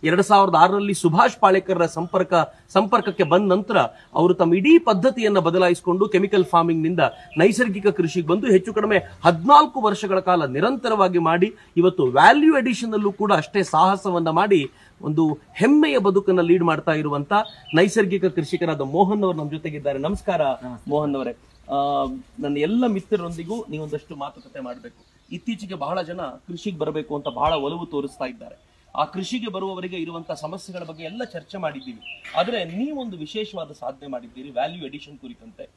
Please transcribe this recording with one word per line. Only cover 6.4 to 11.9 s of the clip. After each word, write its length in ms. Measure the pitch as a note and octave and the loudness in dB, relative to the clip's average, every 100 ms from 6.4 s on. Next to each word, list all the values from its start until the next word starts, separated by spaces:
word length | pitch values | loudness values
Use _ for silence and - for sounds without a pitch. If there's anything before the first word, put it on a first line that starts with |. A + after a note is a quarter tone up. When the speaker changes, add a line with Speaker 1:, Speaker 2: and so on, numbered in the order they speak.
Speaker 1:
ಫಾರ್ಮಿಂಗ್ 380 | F#3 F3 E3+ E3 | 4 2 2 0
ನಿಂದ 180 | D#3+ F3 C#3 - - - | 0 0 0 -2 -12 2
ನೈಸರ್ಗಿಕ 480 | F3+ G#3+ A#3+ G3 G3+ | 2 4 0 0 -2
ಕೃಷಿಗೆ 420 | F#3 E3+ F3+ D#3+ | 0 -2 -2 -2
ಬಂದು 180 | F3+ B3+ | -2 4
ಹೆಚ್ಚು 280 | F#3+ F#3 | 2 2
ಕಡಿಮೆ 240 | G#3 G#3+ G3+ | -4 0 0
ಹದಿನಾಲ್ಕು 800 | - - E3 E3+ F3+ D4 D4+ C4+ | -2 0 2 2 6 6 6 0
ವರ್ಷಗಳ 400 | G#3+ G#3 G3+ F#3+ | -2 -2 -2 -2
ಕಾಲ 260 | F#3 F3+ C#3+ | 2 0 0
ನಿರಂತರವಾಗಿ 720 | C3 G3 C4 A#3+ A3 F#3 F3 | -2 -2 -2 -2 2 2 2
ಮಾಡಿ 360 | E3 E3+ G3 - - - | 2 2 0 -2 -8 2
ಇವತ್ತು 280 | F3+ | 2